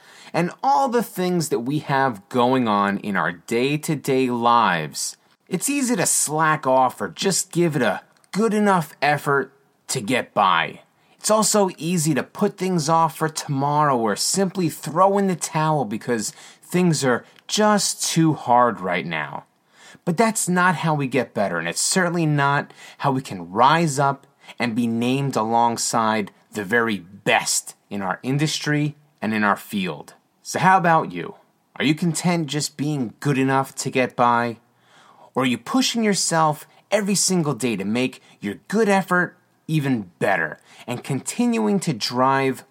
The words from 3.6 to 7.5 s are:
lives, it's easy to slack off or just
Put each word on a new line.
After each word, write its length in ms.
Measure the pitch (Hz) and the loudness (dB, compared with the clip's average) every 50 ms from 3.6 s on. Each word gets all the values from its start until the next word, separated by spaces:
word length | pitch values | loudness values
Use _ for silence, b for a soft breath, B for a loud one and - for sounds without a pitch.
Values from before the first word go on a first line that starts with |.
| 127 139 147 156 - - 156 131 - 143 131 131 131 123 | 0 0 -2 -4 -4 -4 -6 -4 -2 -2 0 0 0 0
lives, 880 | 123 117 117 120 117 117 110 95 87 82 78 71 - - - - - b b b b b _ _ | -2 0 2 4 4 4 4 4 2 0 -2 -6 -8 -8 -10 -10 -10 b b b b b _ _
it's 220 | 185 175 - - | -8 -6 -4 -2
easy 260 | 285 285 254 226 247 | -2 -2 0 -2 0
to 80 | 180 139 | 0 0
slack 600 | - - - - 143 151 156 160 156 151 151 - | 0 0 0 -2 -2 0 0 2 2 0 0 0
off 340 | 135 131 131 127 123 - - | 2 4 4 4 2 0 -4
or 80 | 104 90 | -8 -8
just 420 | 78 - - 190 175 - - _ | -8 -4 -4 -2 -2 -2 -4 _